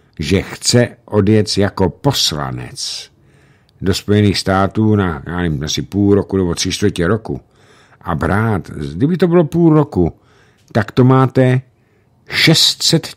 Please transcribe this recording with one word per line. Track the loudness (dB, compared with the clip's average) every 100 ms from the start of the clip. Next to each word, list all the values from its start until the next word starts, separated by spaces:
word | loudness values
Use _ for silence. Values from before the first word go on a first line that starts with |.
| _ -10
že | -2 -2
chce | -2 -6 0 2 2 -2
odjet | -4 0 4 4 2 0
jako | -2 0 -2
poslanec | -2 -4 -2 -2 -4 -8 -10 -12 -12 -12 -12 -16 _ _ _ _ _ _ _
do | -2
Spojených | -2 0 2 2 0
států | 0 0 0 0 2 2
na, | 0 -4 -8
já | -4
nevím, | -4 -4
asi | -6 -6
půl | -6 -2 2
roku | 2 0 -2
nebo | -2
tři | -2 -4
čtvrtě | -2 -2 0 -2
roku | -2 -4 -12 -12 _ _ _ _ _
a | -8
brát, | -4 -2 0 0 -2 -6
kdyby | -10 -10 -2 -2 0
to | 2
bylo | 2
půl | 2 2 4
roku, | 4 2 0 0 -2 _ _ _ _ _
tak | -4 -2
to | 2
máte | 4 4 2 2 2 2 -4 _ _ _ _ _ -8
šest | 0 2 2 2 -2
set | 0 -2 -2